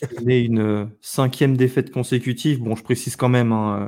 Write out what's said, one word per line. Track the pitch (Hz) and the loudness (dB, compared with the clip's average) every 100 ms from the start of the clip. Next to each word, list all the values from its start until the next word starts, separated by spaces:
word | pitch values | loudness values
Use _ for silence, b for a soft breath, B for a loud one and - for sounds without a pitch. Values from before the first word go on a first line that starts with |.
d'enchaîner | 131 113 120 127 | -8 -4 0 2
une, | 117 110 | 2 2
euh, | 107 104 107 - | 2 0 -4 -12
cinquième | - - 127 - 139 131 | -8 -2 0 2 2 4
défaite | 127 135 131 | 2 2 -2
consécutive. | 131 123 127 131 123 156 135 | -4 -2 -2 -2 -2 -2 -2
Bon, | 113 110 | -2 -4
je | |
précise | - 120 - - | -2 -2 -2 -2
quand | 127 | 2
même, | 123 117 | 2 2
hein, | 110 107 101 | 0 0 -2